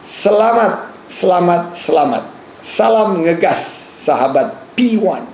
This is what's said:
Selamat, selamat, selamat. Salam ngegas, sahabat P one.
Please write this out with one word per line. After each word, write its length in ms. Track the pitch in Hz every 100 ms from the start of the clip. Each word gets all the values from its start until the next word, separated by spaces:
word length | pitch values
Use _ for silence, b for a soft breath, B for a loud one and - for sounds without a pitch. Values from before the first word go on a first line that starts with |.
Selamat, 880 | - - 202 208 226 233 214 - - - -
selamat, 640 | - 190 180 175 175 175
selamat. 520 | - - 160 139 113 - - - -
Salam 640 | - - 220 226 208 190
ngegas, 400 | 165 170 175 - - - - -
sahabat 720 | - 131 131 139 113 - - -
P 240 | 247 220
one. 240 | 185 131 120